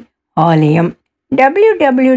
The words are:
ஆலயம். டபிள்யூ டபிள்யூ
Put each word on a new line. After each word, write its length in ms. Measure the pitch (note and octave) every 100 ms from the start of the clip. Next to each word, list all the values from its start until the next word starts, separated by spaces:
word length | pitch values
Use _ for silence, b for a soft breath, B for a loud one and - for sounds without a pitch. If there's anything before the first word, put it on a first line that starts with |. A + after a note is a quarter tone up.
| - _ _ -
ஆலயம். 540 | E3 D#3+ D3+ D#3+ E3+ - _ _ _
டபிள்யூ 400 | C4+ C4+ F4+ A4 F#4
டபிள்யூ 380 | C#4+ B3+ C4